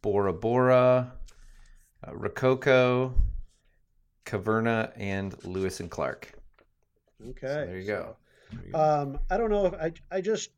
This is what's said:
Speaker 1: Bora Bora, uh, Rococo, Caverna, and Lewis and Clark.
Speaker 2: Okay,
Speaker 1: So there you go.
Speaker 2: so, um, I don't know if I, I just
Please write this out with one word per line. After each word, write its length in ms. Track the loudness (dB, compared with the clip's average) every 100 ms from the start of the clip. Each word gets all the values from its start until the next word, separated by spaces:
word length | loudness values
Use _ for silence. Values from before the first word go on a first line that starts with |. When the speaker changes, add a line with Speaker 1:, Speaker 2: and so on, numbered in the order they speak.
Speaker 1:
Bora 300 | 0 2 2
Bora, 760 | 0 0 2 4 6 6 4 0 -8 -14 -16 -20 -20 -20 -20 _ _ -14
uh, 80 | -6
Rococo, 1000 | -6 0 2 2 4 6 6 2 2 2 2 -2 -12 _ _ _ _ _ _ _ -6
Caverna, 680 | -4 0 0 2 0 -2 -6
and 400 | -4 -4 -4 -8
Lewis 360 | -8 -4 -4 -4
and 100 | -10
Clark. 420 | -4 -6 -6 -14 -20 -20 _ _ _ _ _ _ _ -18
Speaker 2:
Okay, 100 | -12
Speaker 1:
So 240 | -6 -6 -6
there 140 | -8
you 80 | -6
go. 280 | -6 -6 -14 _ _ _ -16 -6
Speaker 2:
so, 80 | 2
um, 400 | 2 2 0 -4 -2
I 60 | 0
don't 120 | 2
know 160 | 2 2
if 80 |
I, 180 | 0 -6 -6 -8
I 100 | -6
just 300 | -2 -4 -6